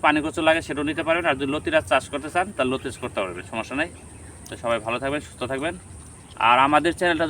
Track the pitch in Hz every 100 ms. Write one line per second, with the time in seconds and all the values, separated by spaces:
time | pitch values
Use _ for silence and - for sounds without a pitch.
0 | 156 151 156 165 160 160 156 147 147 151
1 | 156 165 165 135 139 151 170 156 - 139
2 | - 143 143 175 196 143 127 131 131 -
3 | 123 113 95 87 90 113 107 135 170 -
4 | - - - - - 92 120 117 110 120
5 | 135 147 - - 127 135 160 180 - -
6 | - - - - 113 123 139 151 160 165
7 | 180 160